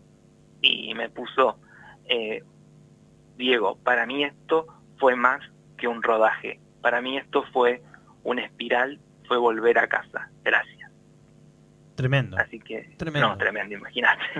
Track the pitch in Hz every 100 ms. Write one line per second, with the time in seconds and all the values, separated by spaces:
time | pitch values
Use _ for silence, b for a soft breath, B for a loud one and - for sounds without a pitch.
0 | - _ - - _ - - - 110 113
1 | 117 - 117 135 127 - b b b b
2 | - 120 110 117 - - - - - -
3 | - - - - 127 120 98 - 123 120
4 | 117 143 143 - - 160 160 b - -
5 | 131 123 123 139 - - - - 120 117
6 | 117 110 107 - 110 - - _ 120 120
7 | 131 135 - 147 - 131 120 123 b b
8 | b b 123 123 - - 117 120 131 151
9 | _ _ - 123 120 113 117 113 - 107
10 | - - - - - - - - - _
11 | - - - - - - - - - -
12 | 127 139 104 95 - 113 - 113 - -
13 | 160 147 110 95 101 104 98 101 - -
14 | - - -